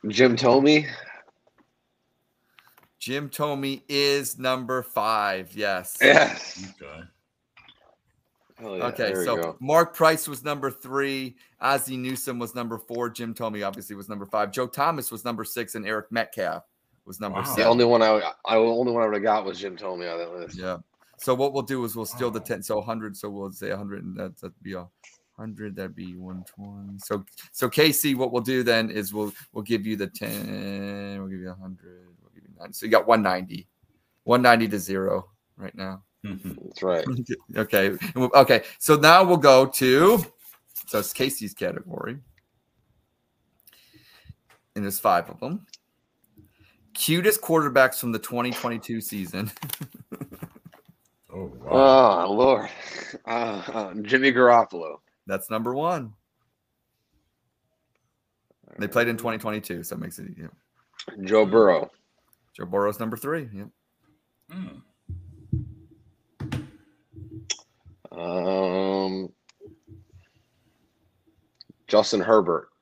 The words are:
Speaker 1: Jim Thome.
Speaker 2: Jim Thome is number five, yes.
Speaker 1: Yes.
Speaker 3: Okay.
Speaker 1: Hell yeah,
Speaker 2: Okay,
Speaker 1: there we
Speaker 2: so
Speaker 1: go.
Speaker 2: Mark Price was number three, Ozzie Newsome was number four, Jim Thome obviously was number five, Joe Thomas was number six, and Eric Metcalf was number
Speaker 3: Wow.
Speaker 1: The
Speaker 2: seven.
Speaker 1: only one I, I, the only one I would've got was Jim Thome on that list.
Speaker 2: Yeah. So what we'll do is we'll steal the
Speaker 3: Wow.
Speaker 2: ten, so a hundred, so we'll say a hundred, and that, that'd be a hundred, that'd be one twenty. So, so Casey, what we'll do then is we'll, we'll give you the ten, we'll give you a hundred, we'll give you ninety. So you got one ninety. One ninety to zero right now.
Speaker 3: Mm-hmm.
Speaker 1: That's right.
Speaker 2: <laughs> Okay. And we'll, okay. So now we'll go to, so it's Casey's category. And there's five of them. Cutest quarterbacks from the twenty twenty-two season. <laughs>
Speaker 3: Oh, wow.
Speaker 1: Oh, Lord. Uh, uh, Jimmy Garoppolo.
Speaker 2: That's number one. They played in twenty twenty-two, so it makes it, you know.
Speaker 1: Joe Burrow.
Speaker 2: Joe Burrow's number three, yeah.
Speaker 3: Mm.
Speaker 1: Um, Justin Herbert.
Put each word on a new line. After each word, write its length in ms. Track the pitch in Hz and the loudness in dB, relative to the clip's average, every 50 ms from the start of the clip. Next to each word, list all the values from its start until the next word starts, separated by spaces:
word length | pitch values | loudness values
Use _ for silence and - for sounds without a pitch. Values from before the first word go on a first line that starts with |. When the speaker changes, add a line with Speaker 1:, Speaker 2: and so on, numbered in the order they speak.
| - 107 | -6 -6
Speaker 1:
Jim 280 | 104 110 127 127 120 | 4 6 6 6 6
Thome. 500 | 113 131 123 120 139 139 147 151 151 151 - - - - - - - - _ _ _ _ _ _ _ _ _ _ _ _ _ _ _ _ _ _ _ _ _ _ _ _ _ _ - _ _ _ _ _ _ _ _ | 4 4 6 6 8 8 6 6 6 4 0 -10 -14 -16 -18 -20 -20 -20 _ _ _ _ _ _ _ _ _ _ _ _ _ _ _ _ _ _ _ _ _ _ _ _ _ _ -20 _ _ _ _ _ _ _ _
Speaker 2:
Jim 300 | - 113 127 143 147 139 | -8 -6 -6 -6 -6 -8
Thome 540 | - - 151 147 143 139 135 139 135 127 _ _ | -6 -4 -2 -2 -2 -4 -4 -6 -6 -8 _ _
is 500 | 143 143 143 139 139 143 135 - - - | -2 0 2 2 2 0 -2 -4 -8 -4
number 440 | 127 131 131 127 127 117 127 127 123 | -2 -2 -2 -2 -2 -4 -4 -4 -4
five, 720 | - - - 104 110 113 107 104 101 95 95 92 85 - | -4 -4 -2 0 2 2 2 2 0 -2 -4 -8 -10 -8
yes. 440 | 104 104 101 98 90 90 - - - | -4 -2 -2 -2 -4 -6 -10 -4 4
Speaker 1:
Yes. 640 | 127 135 143 156 147 - - - - - - 92 95 98 - _ | 8 8 10 8 8 4 0 -10 -14 -16 -16 -16 -16 -18 -18 _
Speaker 3:
Okay. 200 | 73 71 73 80 85 85 _ _ _ _ _ _ _ _ _ - _ - - _ _ _ _ _ _ _ _ _ _ _ _ _ _ _ _ _ | -20 -18 -18 -18 -18 -20 _ _ _ _ _ _ _ _ _ -20 _ -20 -20 _ _ _ _ _ _ _ _ _ _ _ _ _ _ _ _ _
Speaker 1:
Hell 180 | 117 107 98 92 | -14 -10 -8 -6
yeah, 60 | - | -6
Speaker 2:
Okay, 260 | 123 - - 117 104 98 | -6 -4 -4 -4 -2 -2
Speaker 1:
there 60 | 92 | -2
we 60 | 87 | -2
Speaker 2:
so 120 | 87 - | -2 -2
Speaker 1:
go. 200 | - 85 82 80 _ | -2 -4 -6 -8 _
Speaker 2:
Mark 340 | 127 139 151 165 170 165 - | -4 2 4 4 4 2 0
Price 320 | - 160 160 160 156 - - | 2 4 4 4 2 -4 -8
was 140 | 143 123 127 | -10 -10 -8
number 260 | 147 147 143 135 135 | -8 -6 -4 -4 -6
three, 680 | 113 - - 131 131 139 139 139 135 135 131 127 123 _ _ _ _ _ | -6 -8 -14 -6 -4 -4 -2 -2 -4 -6 -8 -10 -14 _ _ _ _ _
Ozzie 360 | - 127 139 135 131 135 131 | 0 0 0 0 -2 -6 -8
Newsome 420 | 127 127 127 131 123 - - 127 120 | -8 -6 -6 -6 -6 -6 -8 -6 -6
was 160 | 120 107 - | -8 -8 -8
number 240 | 123 120 117 113 113 | -8 -8 -8 -8 -12
four, 320 | - _ 120 117 120 117 | -12 _ -6 -6 -6 -6
Jim 240 | 113 - 120 113 110 | -6 -8 -10 -10 -8
Thome 320 | - 120 113 107 104 101 | -6 -6 -6 -6 -4 -6
obviously 300 | 98 98 - 101 - 104 | -6 -6 -8 -14 -16 -16
was 120 | 98 98 101 | -16 -12 -12
number 180 | 107 104 98 | -12 -12 -10
five, 260 | 98 - 107 104 101 98 | -6 -2 -2 -2 -2 -2
Joe 140 | 131 127 | -4 -6
Thomas 440 | 123 - - 143 156 165 143 120 - | -4 -2 -2 -2 -2 -2 -4 -6 -10
was 140 | 117 107 - | -10 -10 -8
number 200 | 123 117 107 110 | -8 -8 -6 -8
six, 300 | - - 123 117 - - | -8 -8 -8 -8 -8 -8
and 120 | 113 104 | -10 -8
Eric 200 | 101 110 107 104 _ | -6 -6 -6 -6 _
Metcalf 520 | 110 117 110 - - - 95 85 80 85 - _ _ _ _ _ _ _ _ | -4 -4 -4 -4 -6 -6 -4 -4 -4 -8 -12 _ _ _ _ _ _ _ _
was 160 | - 92 - | -18 -14 -10
number 180 | 107 101 95 98 | -10 -8 -6 -6
Speaker 3:
Wow. 40 | 95 | -6
Speaker 1:
The 40 | - | -4
Speaker 2:
seven. 160 | 92 98 110 | -2 2 4
Speaker 1:
only 180 | 113 117 123 120 | 4 6 6 6
one 180 | 117 120 117 113 | 6 6 6 6
I, 300 | 110 110 107 90 80 - _ _ | 4 4 2 0 -4 -8 _ _
I, 80 | - 113 | 0 2
the 60 | 113 | 4
only 320 | 113 117 113 117 127 123 117 | 4 4 2 0 0 0 0
one 100 | 117 113 | 0 0
I 40 | |
would've 160 | 107 104 104 98 | 0 0 -2 0
got 220 | 110 107 107 101 | 0 0 0 -2
was 140 | 95 90 87 | -6 -10 -10
Jim 180 | 98 98 92 | -10 -12 -12
Thome 340 | 85 101 95 92 87 87 87 | -10 -10 -10 -8 -8 -8 -8
on 80 | 85 85 | -8 -8
that 140 | 85 85 87 | -8 -10 -10
list. 220 | 90 87 87 95 92 | -14 -14 -14 -14 -12
Speaker 2:
Yeah. 200 | 92 92 90 85 - _ _ _ _ _ _ _ | -8 -8 -8 -10 -12 _ _ _ _ _ _ _
So 160 | - - 127 | -2 -2 0
what 180 | 123 135 143 131 | 0 0 -2 -2
we'll 100 | 139 123 | -4 -4
do 220 | 107 135 131 120 | -4 -6 -6 -4
is 100 | 113 104 | -6 -8
we'll 100 | 117 110 | -8 -10
steal 240 | - - 120 127 120 | -10 -8 -6 -6 -4
the 80 | 107 113 | -4 -6
Speaker 3:
Wow. 40 | - | -8
Speaker 2:
ten, 160 | - 120 110 107 | -8 -8 -8 -6
so 160 | - 113 107 | -4 -4 -4
a 40 | 98 | -4
hundred, 340 | 117 113 113 107 107 98 | -6 -8 -8 -8 -12 -12
so 120 | - - 104 | -12 -12 -12
we'll 240 | 101 101 98 98 95 | -10 -10 -12 -12 -12
say 180 | - 101 101 | -10 -8 -8
a 60 | 98 | -8
hundred, 280 | 98 101 98 98 98 90 | -8 -8 -10 -12 -12 -12
and 120 | 90 92 | -12 -12
that, 220 | 95 95 92 85 _ | -12 -12 -12 -14 _
that'd 220 | - 92 _ _ _ | -18 -18 _ _ _
be 120 | 90 95 | -14 -14
a 120 | 90 87 90 _ _ _ - _ _ _ _ _ - | -14 -14 -16 _ _ _ -20 _ _ _ _ _ -16
hundred, 360 | 107 110 107 98 107 104 95 | -16 -16 -14 -12 -12 -12 -10
that'd 200 | 98 98 90 90 | -10 -12 -12 -12
be 200 | 92 90 90 90 | -14 -14 -14 -14
one 280 | 90 92 92 92 92 90 | -14 -14 -14 -14 -14 -16
twenty. 540 | - _ - 101 101 101 101 98 98 101 98 | -18 _ -20 -18 -18 -16 -16 -16 -16 -16 -16
So, 260 | - - 110 101 98 _ _ - - - _ | -8 -8 -8 -8 -8 _ _ -20 -20 -18 _
so 140 | - - 123 | -4 -4 -2
Casey, 440 | - - 151 160 143 - - 147 135 | 2 4 2 4 2 0 0 0 0
what 160 | 123 131 123 | 0 -2 -2
we'll 120 | 117 123 113 | -2 -2 -2
do 200 | 123 131 127 123 | 0 0 0 2
then 280 | 120 117 113 113 110 | 2 2 2 0 -2
is 240 | 101 107 101 95 101 | -4 -6 -6 -6 -6
we'll, 180 | 107 104 104 98 - - _ _ | -6 -6 -6 -8 -14 -20 _ _
we'll 100 | 107 104 | -12 -4
give 220 | 98 117 107 98 | -2 -2 -2 -2
you 100 | 110 107 | -4 -4
the 100 | 101 101 | -4 -6
ten, 1120 | 98 _ - 110 110 110 104 104 104 101 104 98 98 98 98 98 101 101 101 101 101 101 98 | -8 _ -10 -10 -8 -8 -8 -8 -8 -10 -10 -8 -8 -8 -8 -8 -10 -10 -10 -10 -12 -12 -12
we'll 100 | 98 95 | -10 -10
give 100 | 95 92 | -12 -12
you 80 | 90 92 | -12 -14
a 40 | 92 | -16
hundred, 540 | 95 92 92 95 87 90 90 90 90 90 90 87 _ | -16 -16 -16 -16 -18 _ -20 -20 -20 _ _ _ _
we'll 100 | _ _ _ | _ _ _
give 80 | - _ | -20 _
you 60 | - - _ | -20 -20 _
ninety. 160 | 87 - - | -20 -16 -14
So 100 | - - | -10 0
you 80 | 110 110 | 6 6
got 140 | 104 - | 6 8
one 160 | 113 117 113 104 | 6 4 4 4
ninety. 440 | 95 92 92 92 92 - - - _ _ _ _ _ _ _ _ _ _ _ _ | 2 0 -2 -4 -8 -12 -14 -16 _ _ _ _ _ _ _ _ _ _ _ _
One 180 | - 117 123 123 | 2 2 4 6
ninety 260 | 123 120 113 113 107 | 6 6 6 4 0
to 100 | 104 101 | -2 -4
zero 520 | 90 95 98 95 95 98 98 95 95 _ _ _ _ _ _ | -4 -4 -4 -2 -2 -2 -2 -4 -6 _ _ _ _ _ _
right 180 | - 98 95 - | -16 -16 -16 -12
now. 280 | - 95 95 95 95 98 _ _ _ - | -12 -12 -12 -12 -14 _ _ _ _ -14
Speaker 3:
Mm-hmm. 260 | 104 95 95 - 95 - - - | -12 -12 -10 -10 -12 -12 -12 -16
Speaker 1:
That's 160 | - - - - | -18 -14 -6 -2
right. 240 | 95 90 82 - - 127 120 120 - | 0 0 0 -2 -4 -4 -6 -6 -8
Speaker 2:
<laughs> 260 | 123 - _ _ - | -10 -12 _ _ -4
Okay. 300 | 110 110 - - 101 98 98 | -4 -4 0 2 2 2 2
And 260 | - 170 - 185 - | 0 -4 -8 -8 -2
we'll, 160 | 123 127 123 - | -2 -2 6 8
okay. 280 | 139 131 - 262 - - - - _ | 8 8 8 6 2 2 -4 -12 _
So 180 | - - 156 | 4 4 4
now 280 | 147 143 156 165 185 190 | 6 8 8 10 10 10
we'll 140 | 180 180 165 | 8 6 6
go 260 | 147 143 131 131 135 | 8 10 10 10 8
to, 580 | 135 - - 135 127 127 135 160 196 233 214 165 - _ _ _ - - _ _ _ _ - - | 6 2 0 4 4 6 8 8 6 6 4 2 -4 _ _ _ -20 -20 _ _ _ _ -16 -14
so 120 | - - 107 | -4 -4 -4
it's 160 | 101 - - | -4 -4 -4
Casey's 400 | - 135 139 139 - 107 101 - | -2 -2 -2 -2 -6 -10 -10 -8
category. 640 | - 101 90 - - - 180 - - - - 127 143 127 _ _ _ _ _ _ _ _ _ _ _ _ _ _ _ _ _ _ _ _ _ _ _ _ _ _ _ _ - _ _ _ _ _ - _ _ _ _ _ - - _ _ _ _ _ _ _ _ | -6 -6 -6 -6 -8 -12 -12 -12 -10 -10 -10 -10 -12 -16 _ _ _ _ _ _ _ _ _ _ _ _ _ _ _ _ _ _ _ _ _ _ _ _ _ _ _ _ -20 _ _ _ _ _ -20 _ _ _ _ _ -20 -20 _ _ _ _ _ _ _ _
And 80 | 104 101 | -6 -6
there's 160 | 98 98 - | -4 -6 0
five 300 | - 107 92 87 85 - | 2 4 4 4 2 -2
of 100 | - - | -12 -10
them. 260 | - 131 170 208 - _ - - _ _ _ _ _ _ _ _ _ _ _ _ - _ _ _ _ _ _ _ _ _ _ | -8 -8 -8 -8 -10 _ -20 -20 _ _ _ _ _ _ _ _ _ _ _ _ -20 _ _ _ _ _ _ _ _ _ _
Cutest 480 | - - - 160 175 180 165 - - | -6 -2 0 0 2 2 2 2 0
quarterbacks 580 | - - 165 160 151 143 123 139 131 131 - - | 0 2 2 2 2 4 6 6 6 6 4 -2
from 140 | - 120 113 | -6 -4 -4
the 60 | 110 | -6
twenty 320 | - - 123 120 120 123 120 | -6 -6 -4 -4 -4 -4 -4
twenty-two 480 | - - 123 117 113 - - 117 113 107 | -4 -6 -6 -6 -6 -8 -8 -8 -8 -8
season. 480 | - - 104 95 85 85 95 104 107 - | -8 -8 -8 -8 -6 -6 -6 -6 -8 -8
<laughs> 40 | - - 139 - - - 120 _ - - _ - - - - - - - - _ - _ - - - _ _ _ _ _ _ _ _ _ _ - | -12 -12 -12 -12 -12 -12 -16 _ -20 -20 _ -16 -16 -16 -16 -14 -18 -18 -18 _ -20 _ -20 -20 -20 _ _ _ _ _ _ _ _ _ _ -14
Speaker 3:
Oh, 160 | 92 95 - - - - | -12 -12 -12 -14 -16 -6
wow. 640 | - - 131 135 135 131 135 127 110 95 87 87 | 0 4 6 8 10 10 10 8 8 6 4 0
Speaker 1:
Oh, 60 | 95 101 | 0 2
Lord. 360 | 107 127 139 131 107 107 - - - - - - - - - - - _ | 2 4 4 4 2 0 -8 -12 -14 -16 -14 -14 -14 -14 -14 -16 -16 _
Uh, 380 | - 117 117 117 117 104 101 87 - - | -6 -6 -4 -4 -4 -6 -8 -10 -8 -8
uh, 220 | 113 104 95 90 107 104 | -8 -8 -6 -8 -10 -4
Jimmy 300 | 104 127 135 131 135 123 | -2 0 2 2 2 4
Garoppolo. 640 | 123 127 120 120 117 107 - - 87 82 78 76 78 _ _ _ _ _ - | 6 6 8 8 6 6 2 -4 -10 -10 -10 -12 -14 _ _ _ _ _ -8
Speaker 2:
That's 200 | 95 98 - - | -8 -8 -6 -6
number 280 | 110 110 113 120 127 | -6 -4 -4 -4 -4
one. 360 | 135 151 170 180 160 127 110 104 _ _ _ _ _ _ _ _ _ _ _ _ _ _ _ _ _ _ _ _ _ _ _ _ _ _ _ _ _ _ _ _ _ _ _ _ _ _ _ _ _ _ _ _ _ _ _ _ _ _ _ - - | -2 -2 -2 -2 -4 -6 -12 -16 _ _ _ _ _ _ _ _ _ _ _ _ _ _ _ _ _ _ _ _ _ _ _ _ _ _ _ _ _ _ _ _ _ _ _ _ _ _ _ _ _ _ _ _ _ _ _ _ _ _ _ -10 -8
They 80 | 104 104 | -8 -2
played 180 | - 120 117 | 0 0 2
in 100 | 117 120 | 2 -2
twenty 220 | 110 117 120 113 110 | -4 -4 -6 -6 -4
twenty-two, 460 | - 113 107 107 104 - 90 87 - | -6 -6 -6 -6 -8 -8 -10 -10 -10
so 100 | - - | -10 -10
it 60 | - | -10
makes 180 | - - - - | -10 -12 -12 -14
it, 80 | - - - | -16 -16 -16
you 140 | - 82 - | -16 -18 -18
know. 760 | _ _ _ _ _ _ _ _ _ _ - - - 104 95 | _ _ _ _ _ _ _ _ _ _ -20 -18 -14 -12 -4
Speaker 1:
Joe 220 | 92 107 110 107 | 2 4 4 4
Burrow. 420 | 95 101 113 110 98 87 78 - - _ _ _ _ _ _ _ _ _ _ _ _ _ | 6 6 6 8 8 6 4 0 -4 _ _ _ _ _ _ _ _ _ _ _ _ _
Speaker 2:
Joe 80 | - 104 | -16 -12
Burrow's 320 | 87 92 101 101 104 104 - | -6 -4 -2 -2 -2 -2 -4
number 180 | 117 113 110 | -8 -8 -8
three, 320 | 110 - 139 156 165 143 117 101 | -8 -6 -6 -6 -6 -8 -10 -14
yeah. 120 | 98 101 113 _ _ _ _ _ _ _ _ _ _ _ _ _ _ _ _ 165 | -16 -16 -18 _ _ _ _ _ _ _ _ _ _ _ _ _ _ _ _ -16
Speaker 3:
Mm. 300 | 185 185 - 135 135 _ _ _ _ _ _ - - - - - - - - - - - - - - - _ _ _ _ _ _ _ _ _ _ _ - - - 131 - - - _ _ _ _ _ _ _ _ - - - - - - - - - _ _ _ _ _ - _ _ _ - - | -14 -14 -14 -16 -20 _ _ _ _ _ _ -16 -16 -16 -20 -20 -20 -10 -8 -6 -6 -6 -10 -16 -20 -20 _ _ _ _ _ _ _ _ _ _ _ -12 -8 -8 -8 -10 -12 -20 _ _ _ _ _ _ _ _ -20 -18 -18 -18 -18 -14 -14 -14 -14 _ _ _ _ _ -20 _ _ _ -18 -14
Speaker 1:
Um, 1200 | 85 85 87 87 92 85 92 95 95 95 92 90 95 95 95 98 95 95 95 95 95 95 87 _ _ _ _ _ _ - - - _ _ _ - - _ _ _ - _ _ _ _ _ _ _ _ _ _ _ _ _ _ _ _ _ _ _ _ _ _ _ _ _ _ _ _ - _ - _ _ | -10 -8 -6 -4 -2 -2 0 0 2 0 0 0 0 0 0 0 0 -2 -2 -4 -6 -8 -10 _ _ _ _ _ _ -20 -20 -20 _ _ _ -20 -20 _ _ _ -20 _ _ _ _ _ _ _ _ _ _ _ _ _ _ _ _ _ _ _ _ _ _ _ _ _ _ _ _ -20 _ -20 _ _
Justin 340 | - - 104 110 - - 104 | 2 4 4 4 4 0 -2
Herbert. 500 | 90 104 113 107 92 85 85 78 - _ _ _ | 2 4 4 4 4 4 -2 -2 -2 _ _ _